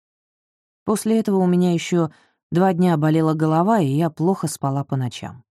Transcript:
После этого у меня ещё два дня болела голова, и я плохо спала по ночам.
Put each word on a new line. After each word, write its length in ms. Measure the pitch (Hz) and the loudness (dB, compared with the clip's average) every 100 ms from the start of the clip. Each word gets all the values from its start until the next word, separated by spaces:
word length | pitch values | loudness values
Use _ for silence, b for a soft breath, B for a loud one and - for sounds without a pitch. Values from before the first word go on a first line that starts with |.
| _ _ _ _ _ _ _ _ - | _ _ _ _ _ _ _ _ -4
После 340 | 214 214 226 | -2 0 0
этого 180 | 214 196 | 0 0
у 100 | 180 | 2
меня 260 | 180 180 | 2 2
ещё 380 | 170 - 180 160 b b b _ | 0 0 0 -2 b b b _
два 220 | 160 190 | 0 0
дня 240 | 175 180 160 | 2 2 2
болела 380 | 156 156 160 | 2 2 2
голова, 480 | 160 156 160 180 226 | 0 0 0 2 2
и 60 | 147 | 0
я 220 | 139 170 | 0 -2
плохо 380 | 156 160 190 156 | -2 -2 -2 -4
спала 380 | - 139 139 139 | -6 -4 -4 -4
по 100 | 139 | -4
ночам. 480 | 123 - - 127 - | -6 -8 -14 -16 -20